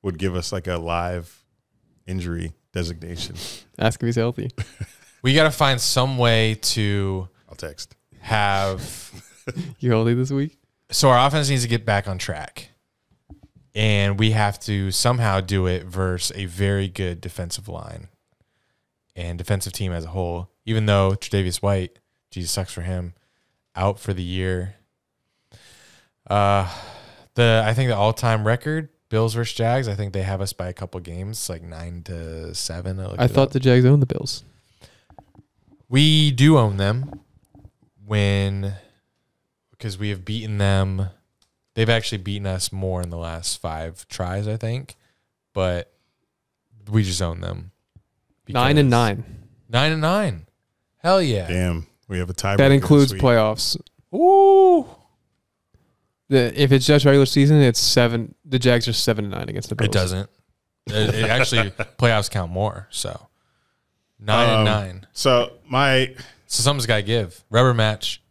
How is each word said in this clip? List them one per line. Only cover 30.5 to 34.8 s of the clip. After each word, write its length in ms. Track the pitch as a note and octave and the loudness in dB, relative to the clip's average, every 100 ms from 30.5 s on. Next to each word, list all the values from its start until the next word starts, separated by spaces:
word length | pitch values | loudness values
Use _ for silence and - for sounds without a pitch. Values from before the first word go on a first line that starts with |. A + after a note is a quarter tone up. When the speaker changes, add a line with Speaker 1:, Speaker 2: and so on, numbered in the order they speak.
Speaker 3:
by 140 | - F2+ | -8 -10
a 60 | |
couple 260 | F2+ - F#2 | -10 -12 -12
games, 500 | E2+ E2+ G2 A2 - | -12 -12 -10 -10 -10
like 140 | E2 | -12
nine 400 | E2+ D#2+ E2+ F2 E2+ | -14 -14 -14 -14 -12
to 500 | E2+ E2 D#2+ D#2+ D#2+ | -12 -12 -12 -12 -10
seven. 420 | - E2+ F2+ F#2+ | -8 -8 -8 -8
I 80 | F#2+ | -8
looked 140 | F#2+ | 0
Speaker 2:
I 60 | B2+ | 0
Speaker 3:
it 20 | |
Speaker 2:
thought 180 | C#3 C3+ | 2 0
Speaker 3:
up. 40 | |
Speaker 2:
the 80 | C#3 | 2
Jags 240 | C3 B2 | 4 6
owned 180 | B2+ C#3+ | 6 4
the 40 | C3 | 2
Bills. 360 | - - - - _ _ _ | -2 -8 -10 -14 _ _ _